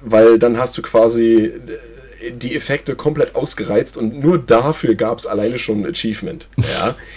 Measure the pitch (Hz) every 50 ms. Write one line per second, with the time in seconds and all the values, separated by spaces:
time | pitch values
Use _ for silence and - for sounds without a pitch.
0 | 135 110 113 110 113 113 117 110 120 120 113 117 127 127 - - - - - 113
1 | 113 113 117 117 117 113 113 110 107 113 - - 123 - - - - - - -
2 | - - - - 113 139 127 120 120 127 - 143 - - 117 117 - 139 127 -
3 | - 151 151 147 123 - - - 117 - - - 98 90 104 113 135 - - 123
4 | 117 110 120 143 135 165 180 160 127 - 117 117 127 151 156 - - 123 107 95
5 | 113 113 117 - - 101 104 101 104 113 123 120 - - 107 104 98 - - -
6 | - 113 104 - 92 78 - - - - - - 113 117 - 73 87 113 - -
7 | - - -